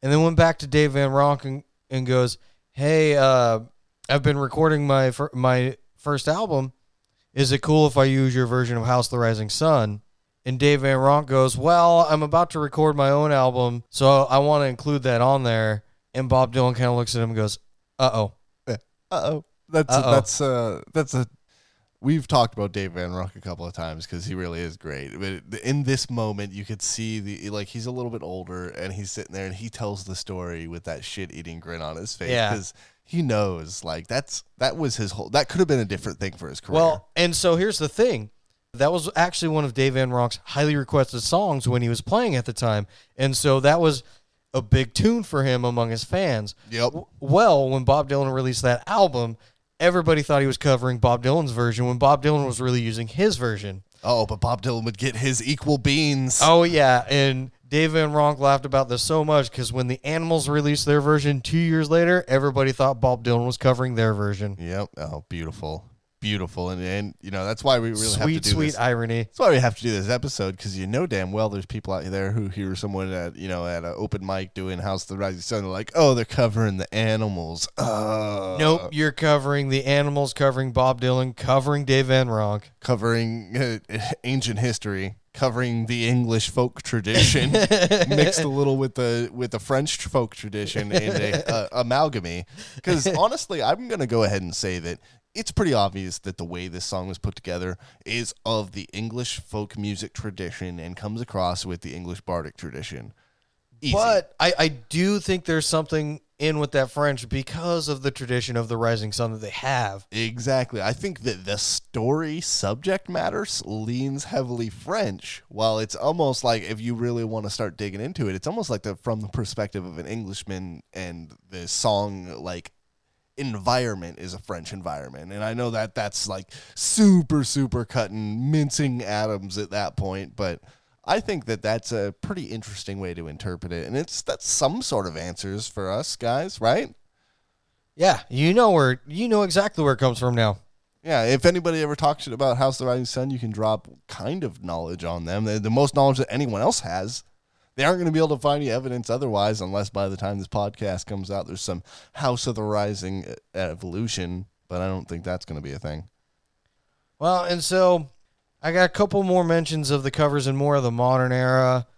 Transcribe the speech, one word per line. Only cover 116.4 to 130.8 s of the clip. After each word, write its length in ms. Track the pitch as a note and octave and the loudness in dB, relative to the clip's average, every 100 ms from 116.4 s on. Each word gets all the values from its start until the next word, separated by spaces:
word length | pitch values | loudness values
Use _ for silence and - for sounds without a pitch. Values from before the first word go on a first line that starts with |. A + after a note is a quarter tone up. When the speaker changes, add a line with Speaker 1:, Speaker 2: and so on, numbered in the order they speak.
Speaker 2:
like, 180 | B2 A2+ | 0 0
if 180 | F2 A2 | -2 -6
you 140 | A#2 | -6
really 300 | A#2+ A#2+ A#2+ | -4 -4 -4
wanna 260 | A#2 A2+ G#2 | -4 -6 -6
start 260 | - G#2+ E2+ | -6 -8 -6
digging 240 | G2+ F#2+ | -8 -6
into 280 | D#3+ F#3 A2+ | -10 -4 -4
it, 80 | F#2+ | -4
it's 100 | D3 | -6
almost 240 | G#3+ F#3+ | -6 -4
like 120 | A2 | -4
the, 100 | A2 | -6
from 260 | F#2+ - A2 | -8 -4 -4
the 80 | G#2+ | -4
perspective 560 | - G#2 - G#2 G2+ | -6 -6 -6 -6 -6
of 140 | F2+ D#2+ | -10 -12
an 80 | D2+ | -10
Englishman, 720 | A2+ G2+ G2 - F#2+ F#2 E2 _ | -8 -8 -12 -10 -10 -10 -14 _
and 400 | F2+ F#2 E2+ E2 - _ | -14 -12 -12 -16 -20 _
the 160 | F#2 E2+ | -14 -8
song, 640 | - A#2+ G2+ G#2 G2 F2+ B1+ | -2 0 0 -2 -6 -12 -12
like, 300 | E2+ F2+ - _ _ _ _ _ _ - | -10 -10 -14 _ _ _ _ _ _ -10
environment 800 | C#3 A2 F#2+ B2+ B2 G2 F2 - | -8 -4 0 0 0 -4 -10 -12
is 160 | F2+ | -14
a 40 | F#2 | -14
French 340 | - F2+ E2 | -10 -12 -10
environment. 600 | G2 F2 D2 C2 B1+ E2 | -10 -8 -10 -12 -14 -14
And 100 | G2+ | -8
I 120 | G#2+ | -6
know 160 | A2+ B2 | -4 -4
that 240 | A2+ A2 | -2 -6
that's, 340 | - G#2 - G2 | -4 -6 -6 -8
like, 240 | F#2+ F#2+ - - | -8 -12 -20 -20
super, 720 | - - - G#3 F#3 D3+ D3+ | -6 -2 6 8 8 6 0
super 400 | B2+ - C3 B2+ | 0 0 0 -2
cutting, 640 | A#2 C3 G#2 G#2+ G#2+ G#2+ C3 | -4 -2 -2 -4 -6 -2 0
mincing 520 | D#3 D3 - C#3+ B2 | 2 0 0 -2 -2
atoms 560 | G#2 G#2 G#2+ G2+ F#2+ F#2 | -4 -2 -2 -4 -6 -8
at 120 | G2+ | -6
that 260 | G2 G2+ - | -4 -4 -4
point, 400 | G2 F#2+ F#2 - | -4 -6 -8 -6
but 240 | G2 E2+ _ _ | -6 -6 _ _